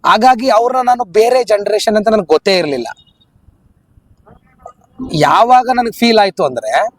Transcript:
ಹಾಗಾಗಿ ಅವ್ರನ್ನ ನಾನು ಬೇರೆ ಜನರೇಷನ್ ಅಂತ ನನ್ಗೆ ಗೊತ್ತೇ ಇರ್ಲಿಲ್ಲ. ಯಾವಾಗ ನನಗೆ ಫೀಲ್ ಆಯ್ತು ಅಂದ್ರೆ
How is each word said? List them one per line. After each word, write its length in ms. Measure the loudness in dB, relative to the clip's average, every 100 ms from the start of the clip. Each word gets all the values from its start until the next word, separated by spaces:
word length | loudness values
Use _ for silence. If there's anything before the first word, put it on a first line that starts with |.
| 2
ಹಾಗಾಗಿ 420 | 2 2 2 2
ಅವ್ರನ್ನ 380 | 0 0 -2 0
ನಾನು 180 | -2
ಬೇರೆ 400 | 0 0 2 2
ಜನರೇಷನ್ 520 | 0 -2 0 -2 0 -2
ಅಂತ 120 | 0
ನನ್ಗೆ 180 | -2 0
ಗೊತ್ತೇ 320 | 0 0 -2
ಇರ್ಲಿಲ್ಲ. 280 | -2 -6 -8 -16 _ _ _ _ _ _ _ _ _ _ _ _ _ -20 _ _ -20 _ _ _ -8
ಯಾವಾಗ 540 | -2 2 2 4 2 2
ನನಗೆ 240 | -4 -4 -2
ಫೀಲ್ 200 | 0 2
ಆಯ್ತು 260 | 0 -2
ಅಂದ್ರೆ 440 | -4 -4 -4 -4 -4